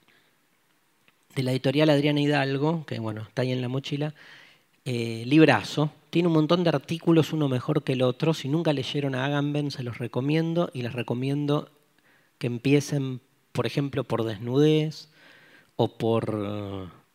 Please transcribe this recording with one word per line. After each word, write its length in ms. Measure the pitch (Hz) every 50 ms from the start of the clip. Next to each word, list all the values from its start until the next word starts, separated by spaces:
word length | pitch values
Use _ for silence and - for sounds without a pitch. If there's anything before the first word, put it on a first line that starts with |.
| _ _ _ _ _ _ _ _ _ _ _ _ _ _ _ _ _ _ _ _ _ _ _ _ _ _ -
de 80 | 139 131
la 80 | 127
editorial 380 | 131 131 - 135 131 147 156 156
Adriana 320 | 147 143 143 151 147 147
Hidalgo, 640 | 143 143 147 143 135 135 139 135 143 156 170 160 143
que, 140 | - - 113
bueno, 240 | 113 110 107 107 110
está 180 | - - -
ahí 100 | 127 127
en 100 | 127 127
la 80 | 123 123
mochila, 440 | 127 135 - - 147 143 151 151 - - - - - - - - _ _ _ _ _ _ _
eh, 380 | 135 123 120 117 117 113 113 117
librazo. 640 | 123 143 160 160 143 123 104 92 - - 147 151 147 - _ _ _
Tiene 160 | - 165 175
un 80 | 175 160
montón 280 | 156 156 147 175 180 175
de 60 | 165
artículos, 640 | 151 135 - - 170 165 - 170 165 160 143 - 160
uno 160 | 156 147 135
mejor 320 | 131 123 - - 147 151
que 120 | - - 131
el 100 | 127 127
otro. 320 | 127 120 - 151 160 156
Si 120 | - -
nunca 260 | 131 147 170 165 160 147
leyeron 420 | 135 123 - - 147 139 139 135
a 100 | 127 131
Agamben, 460 | 143 147 143 143 147 147 147 147 143
se 100 | - -
los 160 | 123 120 110
recomiendo, 720 | - 123 113 - 127 127 143 151 160 165 165 165 175 170 -
y 120 | - 131 120
les 100 | 120 135
recomiendo 800 | 120 113 - 120 123 131 139 139 147 147 143 143 151 - - - _ _ _ _ _ _ _ _ _ _ _ _
que 80 | - -
empiecen, 760 | 120 120 117 - 139 143 147 135 - 151 143 135 131 127 120 - _ _ _ _ _ -
por 120 | - -
ejemplo, 380 | - - 147 143 135 - 143 123
por 200 | - 117 113 113
Desnudez 840 | 113 107 95 117 120 123 139 151 156 156 156 151 156 151 - - - _ _ - - - - - - - - _ _ _
o 220 | - 117 110 -
por, 420 | - 117 113 113 113 110 - 110 107 101
eh, 420 | 101 104 104 101 98 98 95 95 85 - - _ _